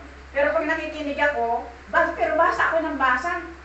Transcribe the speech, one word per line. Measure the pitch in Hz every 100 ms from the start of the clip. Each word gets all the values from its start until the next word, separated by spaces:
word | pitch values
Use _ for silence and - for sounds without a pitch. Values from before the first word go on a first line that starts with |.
| - - -
Pero | 269 294
pag | 320 302
nakikinig | 330 311 302 285 285
ako, | 294 233 233 240 - - -
bas-, | 320 330
pero | 349 320 311
basa | 339 - 339
ako | 330 311
ng |
basa. | 277 262 247 349 349 339 -